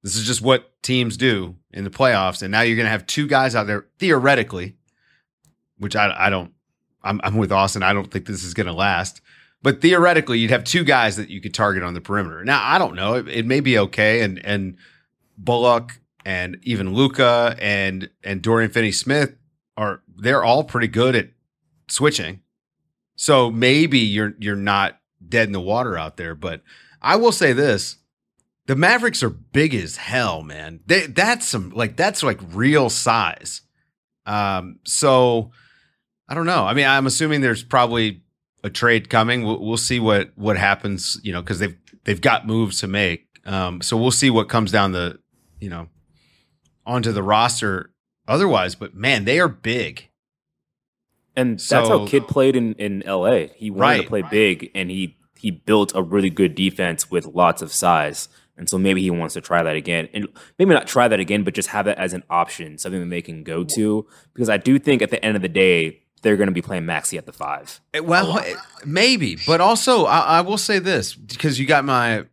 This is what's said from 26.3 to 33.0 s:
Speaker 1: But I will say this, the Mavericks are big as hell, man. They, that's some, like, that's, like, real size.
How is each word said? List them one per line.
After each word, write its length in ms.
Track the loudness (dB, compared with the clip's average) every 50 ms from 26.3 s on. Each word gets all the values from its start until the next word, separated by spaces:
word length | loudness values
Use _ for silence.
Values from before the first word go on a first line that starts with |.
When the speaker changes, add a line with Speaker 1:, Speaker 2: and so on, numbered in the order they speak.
| -10
Speaker 1:
But 280 | -8 -8 -10 -10 -10 _ _ -20 -20 _ _ _ _
I 140 | 0 2 2
will 140 | 4 4 2
say 220 | 2 4 2 2
this, 460 | 4 4 2 2 2 0 -2 -8 -12 _ _ _ _ _ _ _ _ _ _ _ _ _ _
the 80 | -4 0
Mavericks 480 | 4 4 4 4 4 2 -2 -2 -2
are 80 | -4 -4
big 420 | -4 -8 -18 _ 0 2 2 2
as 240 | 0 -4 -4 -6 -12
hell, 460 | -12 -10 -4 -2 -2 0 -2 -4 -6
man. 380 | -8 -14 -14 -14 -16 -16 -18 -18 _
They, 200 | 0 0 0 0
that's 400 | -2 -2 0 0 0 0 -2 -4
some, 240 | -6 -6 -6 -6 -6
like, 260 | -4 -4 -4 -4 -2
that's, 260 | 0 -2 0 0 -2 -2
like, 160 | -2 -2 -4 -8 -12
real 380 | -4 0 2 4 4 4 2 2
size. 720 | -2 -2